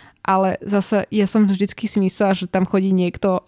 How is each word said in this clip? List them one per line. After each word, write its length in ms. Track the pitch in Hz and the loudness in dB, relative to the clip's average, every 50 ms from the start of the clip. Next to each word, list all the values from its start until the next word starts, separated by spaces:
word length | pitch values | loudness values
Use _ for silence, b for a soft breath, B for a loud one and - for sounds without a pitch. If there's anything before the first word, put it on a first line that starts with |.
| b b b b | b b b b
Ale 400 | - - 190 190 190 190 - - | -4 0 0 2 2 0 -2 -4
zase 480 | - 202 202 202 190 - 220 202 - - | -4 -2 -2 -2 0 0 0 -2 -2 0
ja 160 | 202 214 202 | 0 0 0
som 240 | 190 - 220 214 196 | 2 2 2 2 2
vždycky 400 | 196 185 208 202 - - - 208 | 2 0 -2 -4 -4 -6 -8 -4
si 80 | - | -2
myslela, 400 | 208 190 185 - - 208 196 190 | 0 0 0 0 0 0 0 0
že 80 | 180 185 | -2 -2
tam 240 | 175 - 190 185 - | -2 -2 -2 0 0
chodí 240 | - 196 190 196 190 | 0 0 0 2 2
niekto 480 | 185 180 175 - - - 196 185 180 - | 2 0 0 -2 -2 -2 0 0 -2 -4